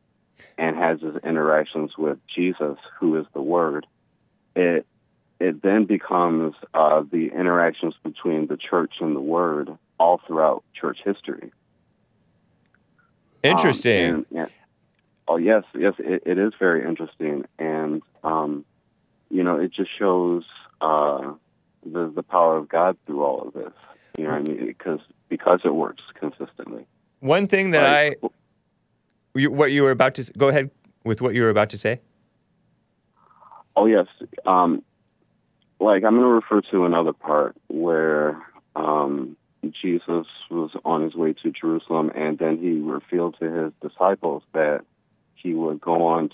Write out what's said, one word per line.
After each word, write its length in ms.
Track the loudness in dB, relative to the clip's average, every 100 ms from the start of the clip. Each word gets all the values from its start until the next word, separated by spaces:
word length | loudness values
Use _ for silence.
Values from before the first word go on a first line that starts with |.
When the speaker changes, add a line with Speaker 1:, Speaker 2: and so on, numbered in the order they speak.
| _ _ _ _ -18 -6
Speaker 1:
and 180 | -4 0
has 240 | 0 0
his 160 | -6 -8
interactions 720 | -4 0 2 2 0 -6 -8 -4
with 200 | -4 -4 -8 -4
Jesus, 420 | -2 -2 -6 -6 -14 -4
who 160 | 0 0
is 80 | -4
the 80 | -6
Word, 440 | -2 0 0 -2 -8 _ _ _ _ _ _ 0
it, 300 | 0 0 -4 _ _ _ _ -4
it 220 | -2 0
then 240 | 2 2 2
becomes, 720 | 0 0 0 2 0 -2 -6 -4
uh, 300 | 2 4 4 2
the 180 | -2 -2
interactions 680 | -2 0 2 2 0 -6 -8
between 440 | -12 -6 -4 -2 -2
the 100 | -6
church 380 | -2 -2 -2 -6
and 160 | -4 -4
the 60 |
Word 480 | -2 -2 0 -2 -6 -14 _ 0
all 200 | 2 2 -2
throughout 360 | 0 2 0 -6
church 240 | -8 -8 -6 -6
history. 460 | -6 -8 -12 -14 -20 _ _ _ _ _ _ _ _ _ _ _ _ _ _ _ _ _ _
Speaker 2:
Interesting. 680 | 2 4 2 2 2 2 2
Speaker 1:
Um, 160 | -2 -4
and, 80 | -8
and, 120 | -8 -12 _ _ _ _ _ _ -2
oh, 80 | 0
yes, 260 | 4 2 0 -2
yes, 160 | -2 -2
it, 240 | -2 -2 0
it 120 | 0
is 140 | 0 0
very 260 | 0 2 -2
interesting. 600 | -6 -8 -8 -6 -6 -8 -8
And, 440 | -6 -4 -4 -6 -10 _ -4
um, 400 | -2 -4 -6 -12 _ _ _ _ _ _
you 140 | -2
know, 140 | 0 0
it 140 | -2
just 180 | -4 -8 -2
shows, 460 | 0 2 2 -2 -4 -16 -20 _
uh, 520 | 0 2 2 0 -6 -14 _ _ _ _ -10
the, 260 | -6 -6
the 100 | -6
power 340 | -2 2 4 2
of 120 | -2
God 280 | 0 0 -2 -8
through 180 | -4
all 240 | -2 -4 -8
of 60 |
this. 200 | -12 -14 -18 -20 _ _ -10
You 80 | -6
know 60 |
what 80 | -4
I 20 |
mean? 240 | -4 -6 -8
Because, 340 | -8 -8 -8 -10 _ _
because 300 | -2 2 2 2
it 100 | -2
works 280 | -4 -8 -20 -12
consistently. 720 | -10 -10 -14 -16 -16 -18 -18 _ _ _
Speaker 2:
One 280 | 0 0 2
thing 240 | 0 2
that 120 | 4
Speaker 1:
Like 360 | 4 4 2 -2
Speaker 2:
I, 60 | -8 -10 _ _ _ _ _ _ _ _ _ -2
you, 120 | 0
what 200 | 4 4
you 120 | 6
were 80 | 4
about 240 | 4 2 2
to 60 |
s-, 100 | -8 2
go 100 | 4
ahead 240 | 4 0 -6 _ _
with 180 | -4 -2
what 120 | 0 2
you 60 |
were 60 | 4
about 200 | 4 2
to 60 | -2
say. 220 | -4 -4 _ _ _ _ _ _ _ _ _ _ _ _ _ _ -20 -20 _ 2
Speaker 1:
Oh, 100 | 6
yes. 220 | 4 2 -6 -18 -6 2
Um, 380 | 4 4 2 -4 _ _ _ _ _ _ _ _ 0
like, 240 | 2 4
I'm 120 | 4 4
gonna 120 | 6
refer 340 | 4 2 0 2
to 140 | 0 2
another 260 | 2 0
part 440 | -2 -2 0 0 -4 -10
where, 720 | -4 0 0 2 0 0 -4 -12 _ _ -6
um, 600 | -2 0 0 -4 -8 -12 _ _ -10 -6
Jesus 460 | -4 -4 -2 -4 -6 -14 -10
was 200 | -8 -8 -8
on 200 | -4 -2
his 120 | -2 -2
way 180 | -4 -2
to 80 | -6
Jerusalem, 600 | -4 -4 -4 -4 -2 -2
and 240 | -4 -6 -2
then 200 | -2 -2
he 240 | -2 -2
revealed 560 | -4 -8 -4 -4 -4 -4
to 100 | -6
his 240 | -4 -6 -8
disciples 600 | -14 0 0 2 -2 -6 -4
that 300 | -2 0 -2 -6 _ _ _ _ _
he 180 | -6
would 260 | -4 -4 -4
go 260 | -2 0 2
on 240 | 0 -2